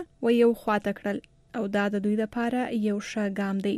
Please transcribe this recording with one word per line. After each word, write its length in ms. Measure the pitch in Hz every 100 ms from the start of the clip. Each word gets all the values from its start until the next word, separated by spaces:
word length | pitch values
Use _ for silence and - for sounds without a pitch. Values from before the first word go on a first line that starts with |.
| 349 _ 233
و 80 |
یو 160 | 240 233 226
خواته 340 | - 208 208 202
کړل 200 | 202 202 - _ _ 247
او 20 | 214 202
دا 80 | 202
د 100 | 202
دوی 120 | 202 214
لپاره 400 | 214 240 233 247 254 233 208
یو 100 | 202 -
ښه 180 | - 208 196
ګام 240 | 196 196
دی 80 | 202